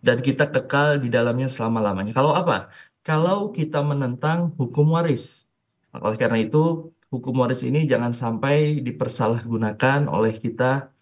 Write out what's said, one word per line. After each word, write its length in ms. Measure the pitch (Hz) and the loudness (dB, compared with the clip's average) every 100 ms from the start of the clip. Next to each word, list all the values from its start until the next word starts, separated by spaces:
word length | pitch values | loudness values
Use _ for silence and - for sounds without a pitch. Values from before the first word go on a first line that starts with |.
Dan 220 | 127 120 | 2 2
kita 240 | 127 135 147 | 0 0 0
kekal 540 | 131 127 139 147 143 | 0 0 0 2 2
di 80 | 120 | 0
dalamnya 380 | 117 120 120 131 | 0 0 0 -4
selama-lamanya. 640 | 127 113 113 104 95 101 113 | -4 -2 0 0 -2 -2 2
Kalau 160 | 147 | 2
apa? 380 | 151 170 101 - - - _ | 2 0 -2 -4 -20 -20 _
Kalau 460 | - 156 170 202 208 | -2 0 2 0 -2
kita 300 | - 151 147 | -4 -2 -2
menentang 720 | 143 143 131 123 151 170 170 - | -2 -2 -2 -2 -2 0 -2 -2
hukum 380 | 123 - 151 | -4 2 4
waris. 560 | 165 170 127 - - _ _ _ _ _ | 4 2 -2 -4 -18 _ _ _ _ _
Oleh 240 | - 104 110 | -6 -4 0
karena 220 | 120 113 | 0 2
itu, 480 | 110 151 160 165 - _ _ | 2 2 2 0 -8 _ _
hukum 240 | 127 127 127 | -8 -4 0
waris 240 | 120 120 123 | 0 0 0
ini 180 | 147 | 0
jangan 300 | 156 120 120 | 2 2 0
sampai 680 | 117 120 113 135 147 151 151 | -2 -4 -2 2 2 2 0
dipersalahgunakan 1300 | 123 - 117 - 110 117 117 113 107 104 131 143 147 | -4 -4 -6 -2 0 0 -2 -2 -2 2 2 2 0
oleh 240 | 85 110 110 | 2 0 0
kita. 500 | 117 117 127 135 - _ | -6 0 0 0 -4 _